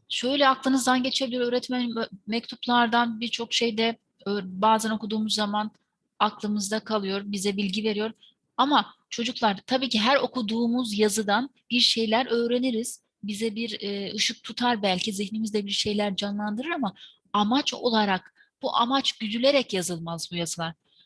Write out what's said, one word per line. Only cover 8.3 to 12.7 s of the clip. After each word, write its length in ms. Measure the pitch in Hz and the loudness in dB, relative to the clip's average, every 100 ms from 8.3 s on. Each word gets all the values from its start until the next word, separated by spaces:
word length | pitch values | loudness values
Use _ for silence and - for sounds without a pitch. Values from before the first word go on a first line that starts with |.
| _ _ - | _ _ 0
Ama 380 | 277 277 254 - _ | 4 4 2 -6 _
çocuklar, 500 | - 233 - 220 196 - | -6 -4 0 0 0 -2
tabii 220 | 254 254 | -2 0
ki 120 | 220 | 2
her 160 | 226 285 | 4 4
okuduğumuz 840 | 247 254 208 226 233 240 233 208 | 2 -2 -2 0 2 0 0 2
yazıdan 520 | 214 214 202 208 277 _ - | 2 2 2 0 0 _ -4
bir 100 | 240 | 2
şeyler 460 | - 226 220 220 247 | 4 2 2 2 2
öğreniriz. 760 | 233 233 247 262 | 0 2 0 0